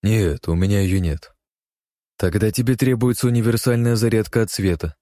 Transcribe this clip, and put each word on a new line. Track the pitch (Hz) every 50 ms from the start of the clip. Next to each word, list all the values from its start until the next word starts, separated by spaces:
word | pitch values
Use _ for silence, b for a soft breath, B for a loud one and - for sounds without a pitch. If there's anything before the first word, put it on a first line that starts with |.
«Нет, | - 101 110 110 101 85 71 - - -
у | 82
меня | 85 95 95 101 101
её | 98 92 92 98
нет». | 92 82 76 78 - - _ _ _ _ _ _ _ _ _ _ _ _ _ _ _ _ _ _
«Тогда | - 92 80 104 98 110
тебе | 98 - 120 113 131
требуется | 113 131 127 127 113 120 123 120 - - 123
универсальная | 120 120 110 117 113 113 - 131 120 117 117 120 120
зарядка | 110 113 117 110 110 107 - - 120
от | 113 104
света. | - - 98 95 87 80 - 80 - _